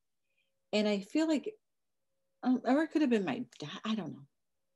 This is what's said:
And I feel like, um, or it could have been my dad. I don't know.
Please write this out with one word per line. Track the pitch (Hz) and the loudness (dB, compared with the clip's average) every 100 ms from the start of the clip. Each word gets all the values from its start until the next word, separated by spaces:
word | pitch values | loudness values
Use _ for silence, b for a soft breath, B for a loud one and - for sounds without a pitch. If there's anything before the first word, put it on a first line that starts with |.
| _ _ _ _ _ _ _ | _ _ _ _ _ _ _
And | 214 208 | 0 0
I | 202 | 0
feel | 196 302 320 | -2 0 2
like, | 302 427 - _ _ _ _ _ _ _ _ | 0 -2 -10 _ _ _ _ _ _ _ _
um, | 254 254 - | 0 0 2
or | 269 | 2
it | 320 | 2
could | 330 | 2
have | 294 | 2
been | 226 180 | 2 0
my | - - - | -4 -8 -12
dad. | 147 - | -12 -8
I | 220 220 | -6 -4
don't | 170 | -6
know. | 139 - _ _ _ _ | -10 -18 _ _ _ _